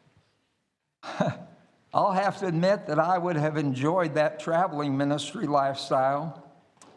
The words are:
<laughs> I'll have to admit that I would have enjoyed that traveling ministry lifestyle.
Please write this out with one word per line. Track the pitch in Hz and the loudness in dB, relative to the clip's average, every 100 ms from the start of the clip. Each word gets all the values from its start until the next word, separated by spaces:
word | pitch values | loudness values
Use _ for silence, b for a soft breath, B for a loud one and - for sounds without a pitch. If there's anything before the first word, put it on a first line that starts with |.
| _ _ _ _ _ _ _ _ _ _ | _ _ _ _ _ _ _ _ _ _
<laughs> | - - - - - - _ _ _ | -10 -2 -2 -2 -12 -20 _ _ _
I'll | - 190 | 0 2
have | 190 196 - | 2 0 0
to | 190 | -2
admit | 165 180 208 202 | 2 2 2 0
that | 151 | 0
I | 160 185 | 2 2
would | 175 160 | 0 0
have | 151 151 | 0 0
enjoyed | 143 127 143 185 170 151 | -2 0 0 2 0 2
that | 151 - | 0 0
traveling | - 165 185 147 147 135 | -2 0 0 0 -2 0
ministry | 143 147 - 104 131 | 0 -2 -4 -6 0
lifestyle. | 147 139 135 - 143 131 143 160 - - - _ _ B | 2 2 -2 -2 2 2 0 -4 -10 -18 -20 _ _ B